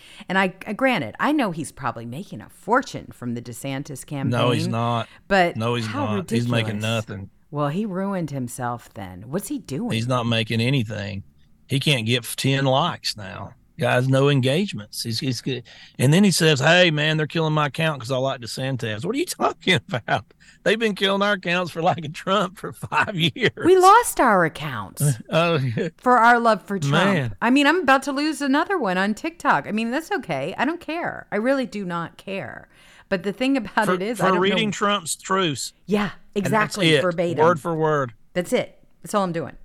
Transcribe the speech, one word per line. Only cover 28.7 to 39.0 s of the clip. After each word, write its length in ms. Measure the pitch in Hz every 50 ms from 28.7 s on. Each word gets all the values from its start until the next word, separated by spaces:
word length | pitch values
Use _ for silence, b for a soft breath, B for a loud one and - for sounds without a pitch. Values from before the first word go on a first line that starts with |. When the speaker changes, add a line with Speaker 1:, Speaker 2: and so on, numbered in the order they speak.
| 403 359
Speaker 1:
one 200 | 247 190 180 185
on 160 | 190 202 214
TikTok. 540 | - - 330 330 - - 294 175 147 - -
I 60 | 196
mean, 180 | 220 226 233
that's 180 | 240 302 320 -
okay. 460 | 403 330 - - 160 135 135 170 - -
I 60 | -
don't 160 | 277 349 349
care. 480 | - - 311 349 320 170 - - - - -
I 20 |
really 300 | 208 220 254 277 269 254
do 180 | - - 208 202
not 320 | 180 170 170 165 - -
care. 540 | - - - 190 196 147 - - - - - b b b b b b b b
But 140 | 196 180 165
the 100 | 202 190
thing 240 | - 254 262 277 269
about 300 | 208 190 - 233 214 196
Speaker 2:
For, 60 | 185
Speaker 1:
it 60 | 180
is, 180 | 185 214 247 196
Speaker 2:
for 80 | 190 190
Speaker 1:
I 20 |
don't 100 | 185 175
Speaker 2:
reading 300 | 185 196 196 226 220 208
Speaker 1:
know. 20 |
Speaker 2:
Trump's 460 | 185 - 214 202 208 202 160 151 - -
truths. 560 | - - 190 190 190 165 139 120 - - - _ _
Speaker 1:
Yeah, 260 | - 190 208 208 180 - - - - -
Speaker 2:
And 120 | 208 190
that's 320 | - 208 214 214 - - 214
Speaker 1:
exactly. 140 | 180 160
Speaker 2:
it. 100 | 156 139
Speaker 1:
Verbatim. 420 | 156 180 170 170 175 175 165 - 165
Speaker 2:
Word 160 | 170 175 156
for 160 | - 175 165
word. 380 | 156 156 156 151 147 135 120 - - - - -
Speaker 1:
That's 200 | 180 175 - 247
it. 280 | 220 160 - - _ _ _ _ _